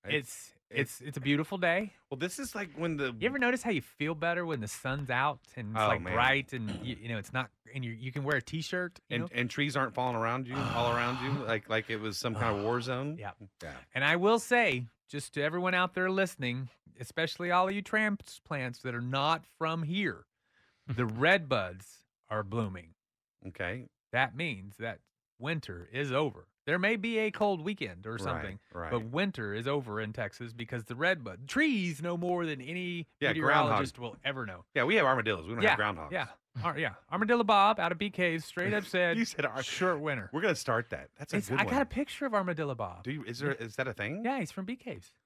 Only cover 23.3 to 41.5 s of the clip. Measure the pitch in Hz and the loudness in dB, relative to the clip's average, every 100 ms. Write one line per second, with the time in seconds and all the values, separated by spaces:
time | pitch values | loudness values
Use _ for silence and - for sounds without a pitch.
23.3 | _ 92 - 90 117 - _ _ 120 131 | _ -14 -6 -6 -6 -12 _ _ 0 0
24.3 | 127 170 98 98 - 113 95 _ _ _ | -2 -4 -6 -10 -8 -8 -8 _ _ _
25.3 | _ 131 165 - 90 82 127 143 131 151 | _ -4 -4 -6 -12 -8 -4 0 2 0
26.3 | - - _ - 180 196 226 226 220 220 | -2 -20 _ -2 2 2 2 0 0 0
27.3 | - 208 185 160 202 110 90 107 110 92 | 2 0 2 -4 -4 -8 -8 -8 -4 -2
28.3 | 85 95 101 _ 87 82 120 113 143 196 | -2 -4 -10 _ -8 -4 -2 -2 -2 -2
29.3 | 156 104 104 123 143 120 104 107 110 104 | -2 -6 -4 -2 -2 -2 -4 -4 -4 -6
30.3 | - 120 117 117 123 110 123 170 185 113 | -8 -14 -10 -6 -6 -6 -2 0 0 -4
31.3 | 92 139 269 311 233 175 147 170 175 180 | -12 -4 2 2 2 0 -2 -4 -2 0
32.3 | 175 165 139 127 180 180 170 156 _ 139 | 0 -2 -4 -6 -6 -6 -6 -10 _ 2
33.3 | 156 139 147 117 107 - - 120 - 139 | 4 6 6 6 4 2 -4 -10 -6 -6
34.3 | 131 110 90 - 156 165 220 139 131 113 | -4 -6 -8 -2 2 6 6 6 6 4
35.3 | 92 82 117 202 117 107 82 76 87 - | 0 -2 4 4 6 2 0 -6 -6 -6
36.3 | - _ 120 156 147 139 - _ 175 220 | -10 _ -4 -4 -2 -4 -4 _ -2 4
37.3 | 240 220 202 202 220 170 170 202 185 180 | 4 6 8 8 6 0 0 -4 2 2
38.3 | 165 - - 185 208 190 185 175 220 226 | 2 -4 -4 0 0 0 2 4 4 0
39.3 | - 143 120 127 - 185 156 151 131 95 | 0 -2 -2 -4 2 2 2 0 -2 -4
40.3 | 147 202 160 - 117 117 76 69 - 147 | 0 2 2 2 0 0 -8 -10 -14 -4
41.3 | - - | -4 0